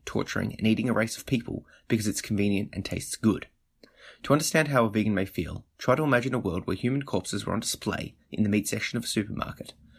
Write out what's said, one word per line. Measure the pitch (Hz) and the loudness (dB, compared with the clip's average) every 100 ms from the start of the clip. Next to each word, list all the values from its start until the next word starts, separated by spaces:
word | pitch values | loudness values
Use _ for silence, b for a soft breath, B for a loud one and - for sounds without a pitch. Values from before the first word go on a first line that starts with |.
| - | -6
torturing, | 107 98 - 98 - | -4 -2 -2 -2 0
and | 110 | 2
eating | 110 123 | 4 2
a | |
race | 104 113 - | 0 0 -4
of | - | -2
people | 127 - - b b - | -2 0 -8 b b -2
because | 113 107 | 0 0
it's | - | -2
convenient | - 107 101 98 107 | -2 2 2 2 0
and | - 98 | -6 -6
tastes | 90 - - | -6 -6 0
good. | 113 92 - _ _ _ B B B B | 2 2 -2 _ _ _ B B B B
To | - | 2
understand | 143 156 160 147 | 2 4 2 4
how | 135 113 | 4 4
a | |
vegan | 107 104 | 4 2
may | 98 98 | 2 0
feel, | - 80 98 - - | -2 -4 -6 -12 -4
try | - | 2
to | 139 | 2
imagine | 151 123 123 | 4 2 2
a | 131 | -2
world | 98 87 - | -2 -2 -2
where | |
human | 98 120 139 | -2 0 -2
corpses | 139 98 - 101 | -2 -4 -2 -4
were | - | -2
on | 95 | -2
display | - - - 80 - - _ | -2 -4 -4 -4 -6 -14 _
in | - | 0
the | 107 | 2
meat | 104 - | 2 2
section | 107 - 120 | -2 -4 -4
of | |
a | - | -2
supermarket, | - 104 - - - - - b | -2 -2 -4 -8 -8 -14 -20 b